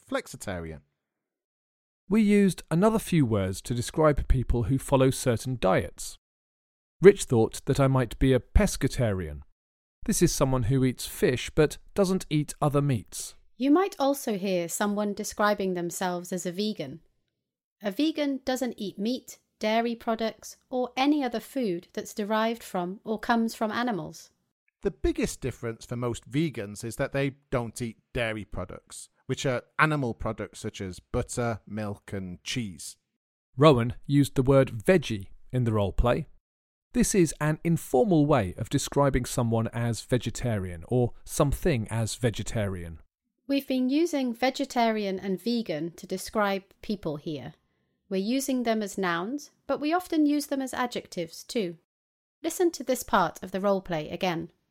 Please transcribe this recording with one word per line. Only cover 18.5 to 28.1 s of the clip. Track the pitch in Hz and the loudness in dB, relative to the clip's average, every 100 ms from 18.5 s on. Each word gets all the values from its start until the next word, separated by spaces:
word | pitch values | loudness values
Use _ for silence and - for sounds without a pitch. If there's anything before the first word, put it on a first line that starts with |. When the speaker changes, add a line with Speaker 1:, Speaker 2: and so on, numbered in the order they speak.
| 254 247 - | -2 -4 -4
Speaker 3:
eat | 196 - | -8 -4
meat, | 214 254 - - _ - | -4 -4 -8 -20 _ -6
dairy | 214 226 233 233 | 0 0 0 -4
products, | - 226 226 - - - - | -4 -2 -2 -6 -18 -20 -8
or | 254 247 - | -4 -4 0
any | 277 302 | 2 2
other | 254 220 | 0 -4
food | - 269 226 175 - | -6 -4 -2 -4 -6
that's | - - | -12 -10
derived | - 202 220 226 226 | -6 -2 0 0 -2
from | - 190 175 196 208 | -6 -4 -4 -6 -6
or | 220 | -6
comes | - 233 226 - | 0 0 0 -2
from | 214 | -4
animals. | 220 247 185 156 160 - _ _ _ _ _ | -2 -2 -4 -6 -14 -20 _ _ _ _ _
Speaker 1:
The | 196 | -6
biggest | - 339 311 247 - | -2 -2 0 -4 -2
difference | 131 - 117 113 - | -8 -6 -8 -10 -8
for | 120 | -4
most | 123 113 - | -4 -4 -4
vegans | 135 165 117 101 104 | -2 -2 -4 -10 -8
is | 117 - | -10 -6
that | 135 | -4
they | 139 139 135 - | -2 -2 -4 -6
don't | 127 117 - | -4 -4 -8
eat | 120 - _ | -10 -10 _